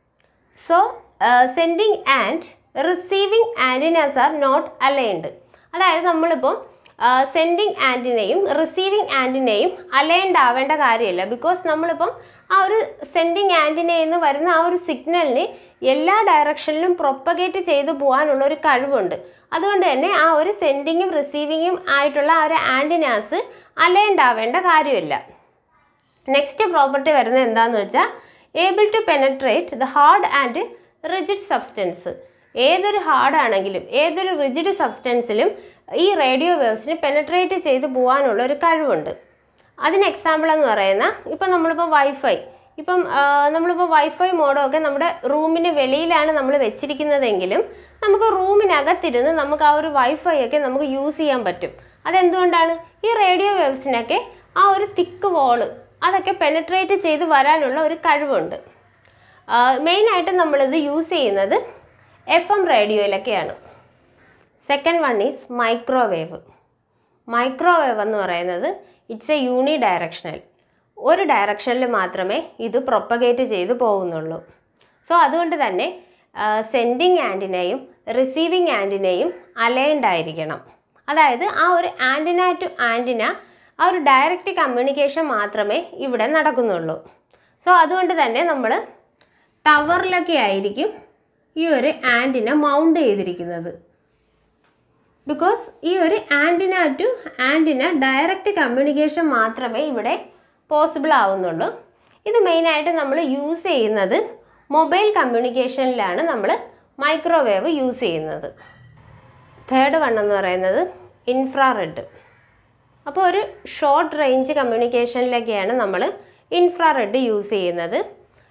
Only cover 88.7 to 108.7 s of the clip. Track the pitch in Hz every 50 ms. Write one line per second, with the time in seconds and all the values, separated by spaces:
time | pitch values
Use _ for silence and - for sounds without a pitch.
88.7 | 269 415 466 - - _ _ _ _ _ _ _ _ _ _ _ _ _ - 302
89.7 | 302 294 294 311 349 370 370 370 370 359 339 349 330 277 226 202 190 196 196 202
90.7 | 202 240 339 427 - - - _ _ _ _ _ _ _ _ _ - 320 320 339
91.7 | 302 254 247 302 311 - - 254 240 233 247 269 262 254 214 233 285 302 294 294
92.7 | 277 285 320 330 311 311 294 226 202 196 190 185 180 175 175 175 175 170 165 175
93.7 | 170 - _ _ _ _ _ _ _ _ _ _ _ _ _ _ _ _ _ _
94.7 | _ _ _ _ _ _ _ _ _ _ - 285 294 294 320 381 466 466 - -
95.7 | - - - 330 359 381 330 330 403 427 - - 285 285 294 330 349 339 392 359
96.7 | 370 370 339 294 262 311 370 508 494 - - - - - 254 262 294 330 320 320
97.7 | 285 254 262 359 349 269 262 269 262 269 311 339 381 381 - 415 403 370 294 240
98.7 | 240 262 277 294 277 294 302 302 302 339 330 302 262 226 220 226 233 - 254 233
99.7 | 226 240 302 302 262 220 208 240 349 - - - - _ _ _ _ _ _ -
100.7 | 302 302 311 320 311 302 269 311 294 254 208 196 190 196 185 170 165 160 240 427
101.7 | - - - _ _ _ _ _ _ _ - 415 466 466 392 359 330 330 330 330
102.7 | 311 302 302 349 339 320 285 269 269 330 339 269 262 285 285 302 330 330 - 381
103.7 | 320 262 220 208 214 208 196 190 240 370 440 - - - _ _ _ _ _ -
104.7 | 277 311 320 - 349 381 427 427 415 359 294 254 233 233 247 247 233 262 247 262
105.7 | 254 277 254 254 254 233 202 185 175 - 320 339 277 226 190 226 453 466 - -
106.7 | - _ _ _ _ - 277 294 320 311 320 339 339 320 269 226 202 190 214 330
107.7 | 320 285 254 254 240 - 247 185 165 156 156 156 151 151 - - - - - -